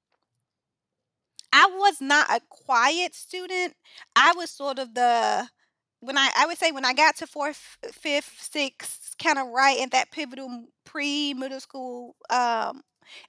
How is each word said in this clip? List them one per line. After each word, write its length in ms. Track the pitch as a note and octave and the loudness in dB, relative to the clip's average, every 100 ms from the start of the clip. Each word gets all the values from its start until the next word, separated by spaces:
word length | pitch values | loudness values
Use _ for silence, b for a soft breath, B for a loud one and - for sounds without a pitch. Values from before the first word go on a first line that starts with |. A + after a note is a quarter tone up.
| _ _ _ _ _ _ _ _ _ _ _ _ _ - - | _ _ _ _ _ _ _ _ _ _ _ _ _ -20 0
I 140 | C4+ F#4+ | 6 6
was 340 | F#4 G4+ D4+ | 6 2 2
not 300 | C4+ D4 - | 2 2 4
a 100 | A#3+ - | 0 -4
quiet 680 | - - B3 B3+ E4 F4+ | -12 -2 2 2 2 -4
student. 600 | - - F#4 F#4 F#4 F4+ - B B B | -8 -14 -12 -6 -4 -4 -6 B B B
I 180 | - C#4+ E4+ | 4 4 4
was 140 | E4+ | -2
sort 280 | - C#4 C4 | -8 -6 -6
of 160 | B3+ | -6
the, 540 | A3+ B3 A#3 G#3+ G#3 A#3+ _ _ _ _ _ | 0 2 4 2 0 -4 _ _ _ _ _
when 160 | A#3+ C#4 | -4 0
I, 140 | C4+ - | 2 4
I 100 | D4+ | 2
would 120 | E4+ | 2
say 120 | E4 | -2
when 120 | C#4 | 0
I 100 | C4 | 0
got 220 | B3+ D#4 - | 4 4 2
to 100 | - | -4
fourth, 500 | G3 - - - - - | -6 -6 -8 -14 -16 -16
fifth, 480 | - D#4+ C#4+ - - | -10 -4 -2 -4 -10
sixth, 760 | - D#4 C#4 - - - - - | -8 -4 -4 -6 -12 -10 -12 -4
kinda 240 | E4 C#4+ | 0 0
right 340 | C4 A#3 C4+ C4 | 0 2 2 2
in 100 | B3+ | 0
that 200 | C4 - | 0 -2
pivotal 360 | - C#4+ B3+ C4 | -4 -10 -10 -12
m-, 200 | A#3+ A#3 _ | -14 -16 _
pre-middle 760 | _ D4+ C#4+ C#4+ C#4+ C4 C4 C4 | _ -6 -4 -2 -4 -4 -8 -10
school, 560 | - C#4 B3+ B3 A#3+ - - | -14 -14 -12 -12 -16 -18 -2
um, 520 | B3 A#3+ A#3 G#3+ - - _ B B | 0 0 0 -4 -8 -16 _ B B